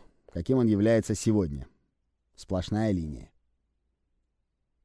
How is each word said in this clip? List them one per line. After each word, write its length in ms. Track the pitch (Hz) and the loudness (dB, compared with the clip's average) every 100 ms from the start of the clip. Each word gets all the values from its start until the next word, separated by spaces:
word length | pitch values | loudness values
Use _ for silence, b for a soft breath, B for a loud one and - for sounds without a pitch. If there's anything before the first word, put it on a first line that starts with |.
| - _ - | -10 _ -12
каким 280 | 85 87 131 | -8 0 2
он 80 | 117 | 4
является 480 | 101 110 113 107 | 4 4 2 2
сегодня. 520 | 107 113 104 87 71 62 _ _ _ _ _ _ | -2 0 2 0 -6 -12 _ _ _ _ _ _
Сплошная 560 | - - 92 90 104 110 | -18 -6 -6 -2 -2 0
линия. 400 | 95 78 64 - _ _ _ _ _ _ _ _ _ _ _ _ _ _ _ | -2 -4 -10 -16 _ _ _ _ _ _ _ _ _ _ _ _ _ _ _